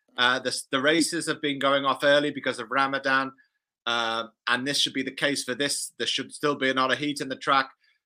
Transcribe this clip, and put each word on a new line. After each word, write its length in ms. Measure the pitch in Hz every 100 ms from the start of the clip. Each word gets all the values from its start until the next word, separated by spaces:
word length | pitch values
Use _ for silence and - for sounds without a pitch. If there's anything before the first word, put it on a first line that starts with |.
| _ -
Uh, 200 | 123 127
the, 140 | 127 - -
the 100 | 135
races 440 | 143 165 147 170 156
have 120 | 143
been 180 | 147 139
going 280 | 139 139 135
off 180 | 127
early 260 | 147 147 147
because 280 | 135 131 123
of 120 | 110
Ramadan, 600 | 135 135 135 135 135 131 - _ _ _ _ 117
uh, 420 | 117 113 113 110 _ -
and 180 | 123 135
this 120 | 139
should 140 | -
be 100 | 135
the 80 | 135
case 340 | 135 143 135
for 100 | -
this. 380 | 120 143 - - -
There 100 | -
should 280 | - -
still 220 | - 147 139
be 120 | 131
another 260 | 131 131
heat 280 | 123 147 143
in 80 | 135
the 60 | 131
track. 340 | 156 135 131 - _ _